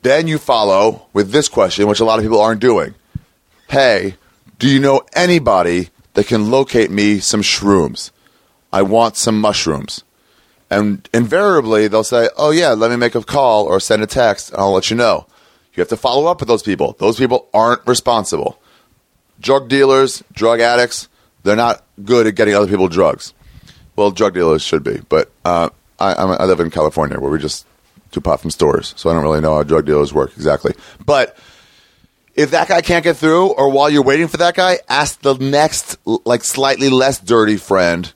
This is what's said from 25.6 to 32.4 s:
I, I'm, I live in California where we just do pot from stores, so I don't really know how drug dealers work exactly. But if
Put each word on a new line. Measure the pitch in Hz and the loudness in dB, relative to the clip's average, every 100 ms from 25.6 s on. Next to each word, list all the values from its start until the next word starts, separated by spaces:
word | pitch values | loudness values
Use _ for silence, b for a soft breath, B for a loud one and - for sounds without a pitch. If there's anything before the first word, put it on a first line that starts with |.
| 85 _ _ _ | -2 _ _ _
I, | 98 | -4
I'm, | - 95 | -2 -2
I | 92 | -2
live | 95 87 | 0 0
in | 82 | 0
California | 85 78 78 76 67 | 0 -2 0 -4 -4
where | 69 | -4
we | 76 | -4
just | 73 - - _ _ _ _ | -6 -10 -16 _ _ _ _
do | - | -8
pot | 76 73 | -2 -4
from | 80 | -4
stores, | - 78 82 - - | -2 0 0 -4 -6
so | 82 | -2
I | |
don't | 82 | 0
really | 76 78 | 0 0
know | 78 | 0
how | 78 | 0
drug | 73 80 73 | 0 0 2
dealers | 76 73 | 0 0
work | 73 67 - | -2 -4 -4
exactly. | 73 71 76 - B B | -2 -2 -2 -6 B B
But | - 143 123 - b b b b b b b _ _ | -2 0 0 -6 b b b b b b b _ _
if | - | -2